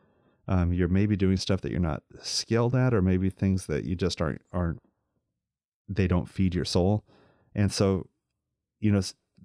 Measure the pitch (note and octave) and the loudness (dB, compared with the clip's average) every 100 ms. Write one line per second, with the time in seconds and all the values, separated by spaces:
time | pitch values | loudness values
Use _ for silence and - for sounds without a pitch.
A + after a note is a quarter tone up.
0 | _ _ _ _ - F#2 F2 F2 F2 F#2+ | _ _ _ _ -2 0 2 2 2 2
1 | G#2 G2 F#2+ F#2 - F#2+ C#2 A1+ E2 - | 2 2 2 0 0 -4 -2 -2 -2 -4
2 | _ - - - - A2+ A#2+ C3 B2+ A2+ | _ -18 -8 -8 -2 0 0 2 2 2
3 | F#2 F#2 F#2+ - G2 F#2 - C#2+ A1 F2+ | 2 2 0 0 0 0 -2 -4 -4 -2
4 | F2+ - D#2+ G1+ _ F#2 E2+ - _ _ | -2 -2 -4 -4 _ -4 -4 -4 _ _
5 | _ _ _ _ _ _ _ _ - G2 | _ _ _ _ _ _ _ _ -10 -2
6 | F2+ F2+ - - F#2+ E2+ C2 F#2 F2+ G#2+ | 2 2 -2 -2 0 0 -2 2 2 0
7 | - _ _ _ _ G#2+ G2 - G2 F#2+ | -4 _ _ _ _ -2 -2 2 0 0
8 | - _ _ _ _ _ _ _ G#2+ G2+ | -4 _ _ _ _ _ _ _ 0 2
9 | F#2 - _ _ | 0 -8 _ _